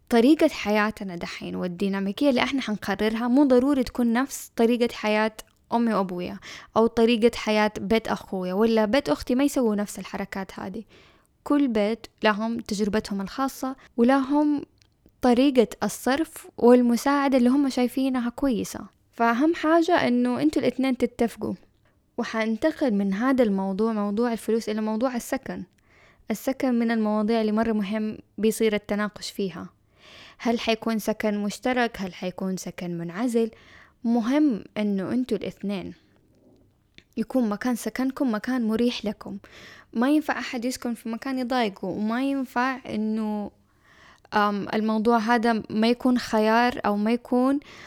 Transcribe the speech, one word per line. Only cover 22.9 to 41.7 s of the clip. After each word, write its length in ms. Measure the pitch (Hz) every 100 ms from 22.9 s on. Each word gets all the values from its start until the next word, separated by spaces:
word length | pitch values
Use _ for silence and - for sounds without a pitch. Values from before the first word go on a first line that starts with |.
من 200 | 202 202
هذا 300 | 190 254 269
الموضوع، 500 | 240 196 190 190 226
موضوع 380 | 220 202 208 247
الفلوس، 380 | 233 - 226 214
إلى 120 | 214
موضوع 340 | 214 220 262 247
السكن. 480 | - 254 - - 185 _ _ _ _ _ _
السكن 480 | 214 - 269 262 233
من 120 | 233
المواضيع 500 | 233 214 214 214 233
اللي 100 | 214
مرة 200 | 214 226
مهم 460 | 214 190 214 214 - - -
بيصير 380 | 214 214 220 208
التناقش 560 | - 202 208 - -
فيها. 380 | - 196 165 185 _ _ _ - - - -
هل 220 | 240 233
حيكون 400 | - 220 - 226
سكن 440 | 214 214 220 208
مشترك؟ 540 | 208 - 254 254 233 233
هل 140 | 190
حيكون 440 | 175 185 - 190 185
سكن 400 | - - 175 175
منعزل؟ 540 | 170 170 247 233 226 - - - - _
مهم 600 | 226 240 220 285 302 214 - -
إنه 340 | 208 196 185
أنتوا 260 | 240 254 196
الاثنين 560 | - - 196 104 175 180 _ _ _ _ _ _ _ _ _ - _ -
يكون 320 | 220 262 226
مكان 260 | 202 254 240
سكنكم 580 | - - 262 - 269
مكان 340 | 214 226 254 220
مريح 380 | 220 240 - 202
لكم. 320 | - - 202 - - - - -
ما 160 | 226 247
ينفع 300 | 302 294 269
أحد 260 | 247 254 233
يسكن 280 | 247 254
في 160 | 233 220
مكان 300 | 226 269 262
يضايقه، 460 | 247 254 220